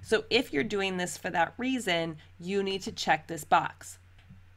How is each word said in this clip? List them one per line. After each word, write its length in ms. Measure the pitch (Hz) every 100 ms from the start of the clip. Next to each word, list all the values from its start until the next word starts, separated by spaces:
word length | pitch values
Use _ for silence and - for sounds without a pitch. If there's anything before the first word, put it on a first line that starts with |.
So 220 | - 427 -
if 220 | 247 -
you're 120 | 294
doing 320 | 233 202 190 185
this 200 | 180 -
for 140 | 190
that 240 | 175 160 -
reason, 580 | 254 262 214 170 165 156 - -
you 200 | 175 196
need 220 | 196 196
to 80 | 214
check 380 | 180 - 156 -
this 160 | 165
box. 540 | - 175 151 - - - - - - - -